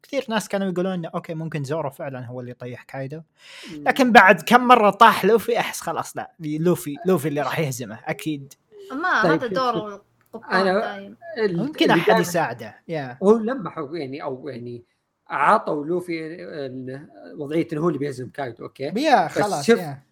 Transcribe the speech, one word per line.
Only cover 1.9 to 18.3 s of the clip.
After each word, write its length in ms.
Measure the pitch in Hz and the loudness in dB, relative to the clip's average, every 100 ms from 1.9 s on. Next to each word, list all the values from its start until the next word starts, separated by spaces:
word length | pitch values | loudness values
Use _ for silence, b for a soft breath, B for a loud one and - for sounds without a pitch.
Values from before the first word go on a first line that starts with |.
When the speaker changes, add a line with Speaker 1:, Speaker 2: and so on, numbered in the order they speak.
Speaker 1:
فعلًا 360 | - 151 131 120 | -6 -10 -10 -12
هو 140 | 127 | -12
اللي 100 | 123 | -12
يطيح 320 | 123 123 120 | -12 -14 -14
كايدو. 340 | - 135 135 156 | -14 -10 -10 -10
Speaker 2:
مم. 680 | 160 _ - - 302 156 285 | -16 _ -20 -20 -16 -6 0
Speaker 1:
لكن 260 | - 254 | 2 8
بعد 300 | 226 190 190 | 10 10 8
كم 260 | 156 240 247 | 6 4 6
مرة 220 | 247 208 | 4 4
طاح 340 | 185 226 196 | 8 8 8
لوفي، 340 | 190 226 - 233 | 4 4 2 -2
أحس 220 | 160 - | -2 -4
خلاص، 360 | - 143 127 - | -6 -6 -6 -10
لا، 160 | 107 _ | -12 _
لوفي، 560 | 156 156 170 165 - 143 180 | -8 0 2 2 -2 -6 0
لوفي 220 | 185 147 | 0 2
اللي 120 | 147 | -2
راح 180 | 131 123 | -2 -2
يهزمه 400 | 151 123 117 110 | -4 -4 -10 -10
أكيد. 480 | - 156 156 147 135 - _ - - | -8 -6 -6 -8 -10 -20 _ -20 -12
Speaker 3:
ما 300 | 269 359 277 | -6 -2 2
Speaker 2:
طيب، 100 | 196 | 4
Speaker 3:
هذا 160 | 160 247 | 2 0
Speaker 2:
شوف، 40 | |
Speaker 3:
دور 180 | 202 254 | -2 0
Speaker 2:
شوف. 280 | 226 214 202 _ _ _ | -2 -6 -14 _ _ _
Speaker 3:
القبطان 320 | 226 - 185 190 | -18 -2 0 2
Speaker 2:
أنا 140 | 190 | 0
Speaker 3:
دايم. 360 | 208 202 196 208 - - | -2 -8 -16 -18 -14 -4
Speaker 2:
ال-، 180 | 220 170 | -2 0
Speaker 1:
ممكن 280 | 254 311 | -4 0
Speaker 2:
اللي 160 | 320 - | 4 4
Speaker 1:
أحد 60 | - | 4
Speaker 2:
دايمًا، 140 | 185 | 4
Speaker 1:
يساعده. 560 | 175 170 147 123 110 - - | 2 0 -2 -4 -12 -16 -10
يا. 300 | 160 131 123 | -8 -8 -4
Speaker 2:
هو 140 | 190 226 | 2 2
لما 340 | 214 269 165 | 2 -6 -8
حو-، 240 | - 139 | -10 -10
يعني، 280 | 165 135 139 | -8 -8 -8
أو 260 | 165 127 156 | -8 -8 -10
يعني 360 | 120 120 120 - _ _ _ _ | -12 -12 -14 -18 _ _ _ _
عطوا 560 | 156 151 208 208 156 | 0 4 4 2 -4
لوفي 420 | 147 180 175 165 160 170 | -2 -4 -4 -8 -8 -12
ال-، 680 | 180 170 135 127 127 131 156 - - - | -12 -10 -8 -8 -10 -12 -14 -20 -20 -12
وضعية 300 | 143 160 151 | -4 -2 -2
إنه 80 | 151 | 0
هو 80 | 170 | -2
اللي 100 | 143 | -2
بيهزم 300 | 143 127 | -6 -6
كايدو، 360 | 123 | -12